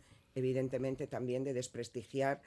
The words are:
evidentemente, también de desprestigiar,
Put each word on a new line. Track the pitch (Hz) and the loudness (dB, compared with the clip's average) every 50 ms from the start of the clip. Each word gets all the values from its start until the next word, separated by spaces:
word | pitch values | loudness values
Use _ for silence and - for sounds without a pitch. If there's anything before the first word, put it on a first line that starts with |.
| - - - - _ _ _ | -8 -18 -20 -20 _ _ _
evidentemente, | 135 127 131 127 131 131 127 135 123 131 135 131 131 147 | 0 2 2 2 2 2 2 0 0 0 0 -2 -2 -4
también | - 131 110 127 123 123 127 135 | -4 -2 -2 -2 0 0 0 0
de | 139 | 0
desprestigiar, | 131 123 127 - - 117 117 - - 120 110 - - 135 135 135 139 - - | 0 -2 -2 -4 -6 -6 -8 -6 -6 -8 -8 -2 0 2 4 4 2 0 -4